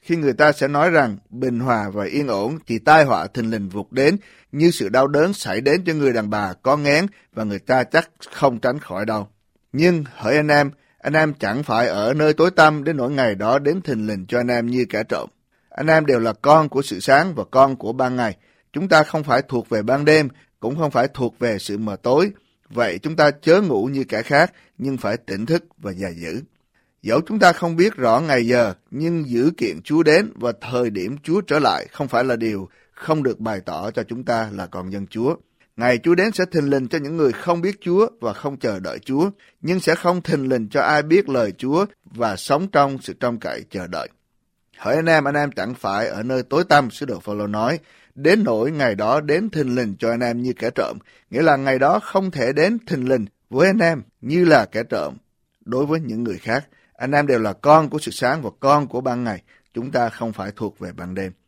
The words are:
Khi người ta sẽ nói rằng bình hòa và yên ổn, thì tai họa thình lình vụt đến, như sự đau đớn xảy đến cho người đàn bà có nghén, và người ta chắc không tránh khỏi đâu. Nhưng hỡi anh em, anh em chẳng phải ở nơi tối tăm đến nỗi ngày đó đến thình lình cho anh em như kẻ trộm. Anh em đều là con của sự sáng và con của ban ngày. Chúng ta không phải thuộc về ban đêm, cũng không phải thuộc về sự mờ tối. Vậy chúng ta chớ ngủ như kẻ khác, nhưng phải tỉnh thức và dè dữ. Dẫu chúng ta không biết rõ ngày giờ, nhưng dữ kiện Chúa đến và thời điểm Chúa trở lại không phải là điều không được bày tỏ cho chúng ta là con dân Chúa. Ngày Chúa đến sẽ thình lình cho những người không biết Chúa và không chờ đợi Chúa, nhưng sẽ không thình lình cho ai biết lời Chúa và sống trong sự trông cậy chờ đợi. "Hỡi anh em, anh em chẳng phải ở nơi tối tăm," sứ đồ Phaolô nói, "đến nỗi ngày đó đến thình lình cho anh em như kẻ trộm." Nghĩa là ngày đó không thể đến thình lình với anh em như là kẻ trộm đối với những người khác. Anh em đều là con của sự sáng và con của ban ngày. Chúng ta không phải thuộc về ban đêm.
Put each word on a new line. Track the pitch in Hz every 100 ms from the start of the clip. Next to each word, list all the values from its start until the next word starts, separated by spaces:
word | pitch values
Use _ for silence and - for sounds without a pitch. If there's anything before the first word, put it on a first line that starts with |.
Khi | - 170
người | 143
ta | 117 151
sẽ | 147 143
nói | 147 165
rằng | 165 127 101 _
bình | 117 131 120
hòa | 127 117 104
và | 101
yên | 98 139 143
ổn, | 101 107 156 -
thì | 113
tai | 110 156
họa | 143 104 87
thình | - 113
lình | 113 98
vụt | 95 101
đến, | 123 139 196 - _ _
như | 139 165
sự | 170 101
đau | 120 139
đớn | 147 170
xảy | 202 - 98
đến | 131 165 175
cho |
người | 156 139
đàn | 117 104
bà | 107 101 90
có | 127 147
nghén, | 143 147 196 _ _
và | -
người | 110 101
ta | - 127
chắc | 123 160 - _ -
không | - 143 117
tránh | 127 139
khỏi | - 92 107
đâu. | 107 101 _ _ _ _
Nhưng | 131 170 175 139
hỡi | - 110 143
anh | 151
em, | 147 143 139 _ _
anh | -
em | 151 156
chẳng | 143 101 113
phải | 147 113 120
ở | 92 107
nơi | 143 156
tối | 151 170
tăm | 180 156 151
đến | 143 156
nỗi | 123
ngày | 143 123
đó | 98 104 131
đến | 143 180
thình | 170 120 107
lình | 104 92
cho | 120
anh | 120
em | 120 117
như | 123 120
kẻ | 107 110
trộm. | 87 60 _ _ _ _
Anh | - 151
em | 160 151
đều | 127
là | 113
con | 107 139 156 151
của | 131
sự | 143 92
sáng | - 139 180
và | 147 101
con | 131 135 131
của | 104
ban | 127 127 127
ngày. | 117 - _ _ _
Chúng | - 185
ta | 165
không | 151 160
phải | 147 127 139
thuộc | 127 110
về | 110
ban | 107 135
đêm, | 147 151 143 - _ _
cũng | 110 147
không | 156
phải | 131 135
thuộc | 139 120 -
về | 123 101
sự | - 104
mờ | 110 98
tối. | - 135 196 196 _ _ _
Vậy | 117 113 90
chúng | 151 160
ta | 151
chớ | 147 - 175
ngủ | 202 117 113
như | 139
kẻ | 127 107
khác, | 113 143 175 _ _ _
nhưng | 135 131
phải | 107 113
tỉnh | - 98 117
thức | 165 165 _
và | 98
dè | 92 95
dữ. | 85 85 92 151 _ _ _ _ _
Dẫu | - 120 170
chúng | 214
ta | 185
không | 170 170 165
biết | 190 214
rõ | 127 113
ngày | 160 131 117
giờ, | 123 117 113 _
nhưng | 135 160 170 147
dữ | 120 135 170
kiện | 117 80
Chúa | - 151
đến | 160 160 208
và | - 120 117
thời | - 123 120
điểm | 101 92 143
Chúa | 147 175
trở | 202 151
lại | 131 80 -
không | - 139
phải | 120
là | 131 120
điều | 113 101 92 _ _
không | - - 156
được | 135 110
bày | 113 101
tỏ | 90 80 101
cho | 113
chúng | 110 117
ta | 123 117 110
là | 101 92
con | 95 92
dân | 101 95
Chúa. | 110 123 165 _ _ _ -
Ngày | 120 123
Chúa | 165
đến | 175 202
sẽ | 208 180
thình | 170 143
lình | 139 127
cho | 160
những | 143 165
người | 147
không | 113 - 175
biết | 175 202
Chúa | - 180 226 -
và | 117
không | 101 147 139
chờ | 120 98
đợi | 92 58
Chúa, | - 135 185 196 _ _
nhưng | 147 185
sẽ | 165
không | 165 175 180
thình | 170 156 131
lình | 131 107
cho | 143
ai | 113 151
biết | 147 170 196
lời | 131 110 92
Chúa | 127 151 202 _
và | _ 113 117 95
sống | - 147 190
trong | 156 143 135
sự | - 123
trông | 123 120
cậy | 92 58 -
chờ | 98 87
đợi. | 85 62 _ _ _ _ _ _ _
"Hỡi | 101 143
anh | 165
em, | 160 139
anh |
em | 147 147
chẳng | - 95
phải | 123 101 98 113
ở | -
nơi | 113 131
tối | 123 147
tăm," | 185 147 127
sứ | - 143
đồ | 98
Phaolô | - 104 104
nói, | 107 117 160 _ _ _
"đến | - 143 214
nỗi | 190 110 123
ngày | 156 131
đó | 101 104 139
đến | 147 151 214
thình | 160 135
lình | 123 117 95
cho | 117
anh | 117
em | 120 117
như | 127
kẻ | 120 113
trộm." | - 101 - _ _ _
Nghĩa | 110
là | 160 139
ngày | 139 131
đó | 135 196
không | - 196 190
thể | 151 120
đến | 139 170 226 -
thình | 151 127
lình | 131 101 _ _
với | 123 180
anh | 196
em | 170 156 101 _
như | 120 160
là | 175 147
kẻ | 104 107
trộm | - 110 73 67 _ _ _ _
đối | - 123 143
với | 160
những | 147 110
người | 117 90
khác. | - 120 147 _ _ _
Anh | 123
em | 147 147
đều | 123
là | 110
con | 95 143 156 151
của | 151
sự | -
sáng | - 123 151
và | 123 -
con | 135 147 139
của | 127
ban | 135 120
ngày. | 117 95 _ _ _
Chúng | - 120
ta | 131 117
không | - 117
phải | 107 98 104
thuộc | 107 -
về | 95
ban | - 87
đêm. | 92 95 90